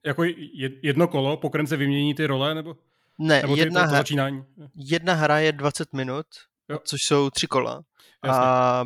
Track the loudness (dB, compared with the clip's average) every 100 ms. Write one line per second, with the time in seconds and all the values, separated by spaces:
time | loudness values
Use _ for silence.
0 | -6 -2 -2 -2 -12 -10 -10 -6 -2 2
1 | 2 2 -2 -2 -4 -4 -2 0 0 0
2 | 0 0 -2 0 -2 -4 -10 -16 _ _
3 | _ -6 2 2 4 2 2 4 4 2
4 | 2 0 -2 -4 -12 -20 -20 -14 -4 -2
5 | 0 0 2 2 2 0 -4 -4 -8 -6
6 | -6 -6 -8 -18 -20 _ -12 -10 -8 -4
7 | 2 2 2 0 -2 0 -2 -6 -14 _
8 | _ _ -2 2 4 4 4 2